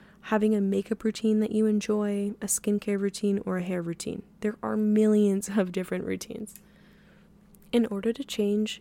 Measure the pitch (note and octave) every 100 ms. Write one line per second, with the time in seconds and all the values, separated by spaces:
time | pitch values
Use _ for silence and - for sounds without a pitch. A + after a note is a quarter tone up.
0 | - - - G#3+ G#3+ G#3+ G3 G3 - -
1 | A3 - A3 G#3+ G#3+ G#3+ A3 G#3+ - G#3+
2 | G#3 G3+ G3+ G#3+ G3+ - - G#3 - G3+
3 | G3+ - G3+ G3 F#3+ F#3 F3+ F3+ E3+ E3+
4 | - - - - G#3 G#3+ A3 G#3+ G#3+ G#3+
5 | G#3+ G#3+ G#3 G3 G3+ G3+ F#3 F3+ F3+ F#3
6 | F#3 F#3 - - G#3+ - - _ - -
7 | - - - - - - - A#3+ A3 G3
8 | A3+ A#3 C#4 - G#3 G#3 G#3+ -